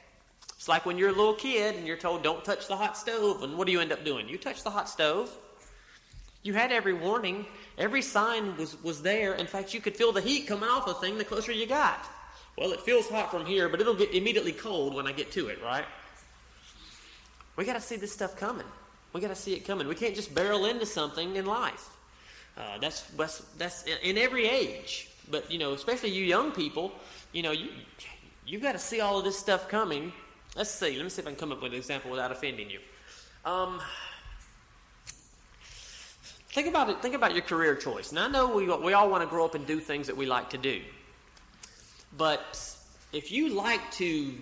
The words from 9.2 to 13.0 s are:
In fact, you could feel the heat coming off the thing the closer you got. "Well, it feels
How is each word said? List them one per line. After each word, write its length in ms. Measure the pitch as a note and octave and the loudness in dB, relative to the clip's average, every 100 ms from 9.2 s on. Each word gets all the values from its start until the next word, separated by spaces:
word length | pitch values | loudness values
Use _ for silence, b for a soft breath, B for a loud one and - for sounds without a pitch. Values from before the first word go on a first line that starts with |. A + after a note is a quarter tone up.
| G3+ | 2
In 140 | - E3+ | 0 -2
fact, 260 | G3 G3 | -6 -6
you 80 | A3+ | -4
could 140 | G3+ G3+ | -4 4
feel 160 | A#3 | 4
the 100 | G3 | 6
heat 240 | G3 D4 C#4+ | 2 0 0
coming 240 | G3+ A3 | 0 2
off 160 | C4 A3 | 2 2
the 80 | |
thing 240 | E3+ F#3 G#3+ | -2 -2 -2
the 80 | G#3 | -2
closer 260 | G#3+ A3 | -2 -2
you 140 | A3+ A3+ | -2 2
got. 420 | C#4 B3+ - - - B B B - | 4 4 2 -6 -14 B B B -4
"Well, 140 | F3+ | -2
it 100 | F3+ | 0
feels 280 | - A#3+ | 4 4